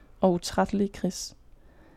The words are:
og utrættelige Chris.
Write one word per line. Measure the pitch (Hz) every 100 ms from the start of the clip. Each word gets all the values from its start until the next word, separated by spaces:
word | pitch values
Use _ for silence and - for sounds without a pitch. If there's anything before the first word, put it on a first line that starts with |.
| - -
og | 190
utrættelige | 175 - - 190 202 202 -
Chris. | 180 - - - - - - - -